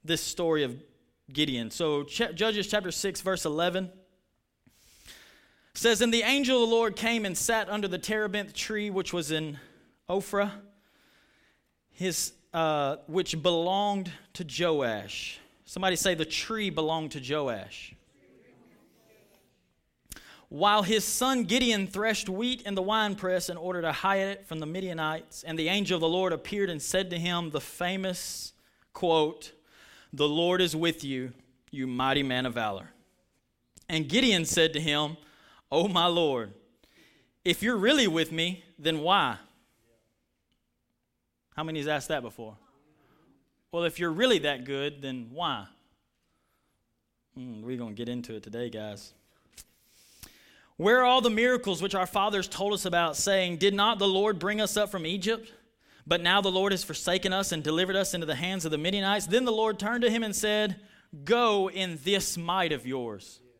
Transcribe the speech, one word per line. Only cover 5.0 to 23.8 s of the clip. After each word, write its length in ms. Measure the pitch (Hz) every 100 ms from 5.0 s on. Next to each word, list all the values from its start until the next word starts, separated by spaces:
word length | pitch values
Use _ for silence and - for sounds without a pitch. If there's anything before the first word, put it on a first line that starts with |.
| - - - - _ _ _
says, 280 | - 233 214
"And 120 | 233
the 100 | 233
angel 380 | 220 277 262 254
of 60 | 226
the 80 | 226
Lord 220 | 226 -
came 280 | 226 233 208
and 120 | 165
sat 320 | - 226 190
under 180 | 208 196
the 120 | 175
terebinth 540 | - 214 214 202 202
tree, 360 | - - 214 208
which 240 | 190 185
was 180 | 175 147
in 260 | 156 156 147 - - _ _ -
Ophrah, 420 | 190 190 202 202 - - _ _ _ _ _ _ _ _ _ _ _ _
his, 420 | - 185 160 - - _
uh, 440 | 165 160 151 139 147 -
which 340 | 170 180 165
belonged 720 | 165 170 170 196 202 202 180 151 -
to 100 | -
Joash." 960 | 165 127 170 151 123 107 101 - - - - _
Somebody 320 | - - 190 170
say, 180 | 196
"The 120 | 170 156
tree 440 | - - 220 202
belonged 420 | 160 156 160 156
to 100 | 151
Joash." 720 | 127 151 139 110 104 - - - _ _ _ - - - - _ _ _ _ _ _ _ _ _ _ _ _ _ _ - - - _
"While 340 | 143 202 208
his 220 | 185 220 -
son 380 | - 254 262
Gideon 440 | 190 240 254 214 190
threshed 400 | 190 220 214 190
wheat 360 | 185 247 247
in 120 | 208 196
the 60 |
winepress 680 | 185 220 208 196 185 180 180
in 80 | 170
order 260 | 180 180